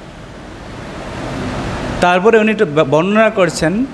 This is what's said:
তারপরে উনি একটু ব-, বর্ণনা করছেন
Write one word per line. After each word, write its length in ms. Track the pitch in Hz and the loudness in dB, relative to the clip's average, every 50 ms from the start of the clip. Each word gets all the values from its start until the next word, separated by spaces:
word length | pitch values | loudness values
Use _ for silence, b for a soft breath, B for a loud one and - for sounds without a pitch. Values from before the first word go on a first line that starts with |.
| - - - - - - - - - - - - - - - - - - - - - - - - - - - - - - - - - - - - - - - - | -16 -16 -16 -16 -16 -16 -16 -16 -16 -16 -14 -14 -14 -14 -12 -12 -12 -12 -12 -10 -10 -10 -8 -8 -6 -6 -6 -4 -4 -4 -4 -4 -4 -4 -4 -4 -4 -4 -2 2
তারপরে 380 | - 175 180 185 180 226 226 220 | 4 4 4 4 4 4 4 4
উনি 120 | 214 214 | 4 2
একটু 140 | 214 202 - | 2 2 0
ব-, 200 | 156 147 156 160 135 | 0 2 2 2 4
বর্ণনা 400 | 143 156 170 196 208 220 220 214 | 4 2 4 4 4 4 4 4
করছেন 560 | 220 208 180 170 - - 165 156 185 220 262 277 | 4 2 2 2 2 0 0 0 0 0 -2 -2